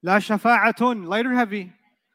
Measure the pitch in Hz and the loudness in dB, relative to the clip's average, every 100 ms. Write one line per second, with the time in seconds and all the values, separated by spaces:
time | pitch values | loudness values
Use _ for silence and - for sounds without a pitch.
0 | 170 202 - 208 226 233 214 220 247 233 | 0 0 2 -2 2 2 2 2 -2 -2
1 | 170 208 247 247 226 208 180 - _ _ | -4 -2 0 0 -2 -4 -10 -16 _ _
2 | _ | _